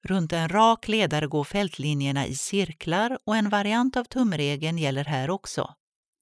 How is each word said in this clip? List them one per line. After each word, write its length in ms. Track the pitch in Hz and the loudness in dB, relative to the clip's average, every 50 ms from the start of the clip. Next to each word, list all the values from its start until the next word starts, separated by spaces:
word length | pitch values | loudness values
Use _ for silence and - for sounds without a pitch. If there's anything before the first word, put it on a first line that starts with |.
| _ | _
Runt 300 | - 190 196 170 156 175 | 0 0 0 0 0 0
en 160 | 170 165 160 | -2 -2 0
rak 380 | 170 208 220 226 226 220 - - | 4 6 6 6 6 4 0 -2
ledare 400 | 214 220 202 156 147 151 156 143 | 0 2 2 2 0 0 -2 0
går 160 | 147 151 143 | -2 -2 -2
fältlinjerna 840 | - - 202 202 180 - - 135 151 147 143 139 139 139 139 135 - | 0 -2 -2 -2 -2 -4 -4 -2 -2 0 0 0 0 0 -2 -2 -4
i 80 | 131 | -4
cirklar 840 | 135 - - - 196 190 175 156 _ - 165 160 185 214 240 262 - _ | -6 -6 -2 0 0 -2 -2 -4 _ -4 -2 0 0 0 0 -2 -6 _
och 100 | - 214 | 0 0
en 140 | 220 208 208 | 2 2 2
variant 480 | 208 208 202 202 214 233 247 262 262 254 | 2 0 0 2 0 2 2 2 0 -2
av 60 | 240 | -4
tumregeln 760 | - - 254 254 220 180 147 147 143 147 143 156 156 165 170 | -2 0 2 2 2 2 0 0 0 0 -2 -2 -2 -2 0
gäller 280 | 156 139 135 135 143 | 0 0 0 -2 -2
här 240 | 143 151 131 127 143 | -2 -2 -2 0 -2
också. 460 | 185 196 - - - - - - - _ _ _ _ _ _ _ _ _ | -2 -4 -6 -8 -4 -4 -4 -6 -8 _ _ _ _ _ _ _ _ _